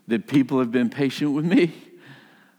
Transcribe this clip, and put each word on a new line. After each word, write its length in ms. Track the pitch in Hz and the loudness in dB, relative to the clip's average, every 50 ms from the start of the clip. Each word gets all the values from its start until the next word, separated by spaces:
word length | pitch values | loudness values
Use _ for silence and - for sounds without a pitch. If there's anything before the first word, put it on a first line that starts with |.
| - - | -6 -4
that 180 | 117 107 - | -4 -4 -2
people 320 | - 135 143 131 131 139 131 | 0 2 2 2 2 0 -2
have 140 | 127 113 | 0 0
been 180 | 117 127 123 110 | 0 0 0 0
patient 420 | - 135 143 135 - - 151 151 | -2 -2 -4 -4 -4 -4 -4 -4
with 120 | 135 151 156 | -2 -2 0
me. 280 | 175 196 - 175 165 - - - - - - - - - - - _ _ _ _ _ _ | 2 2 2 2 2 -2 -8 -20 -20 -20 -20 -20 -20 -20 -20 -20 _ _ _ _ _ _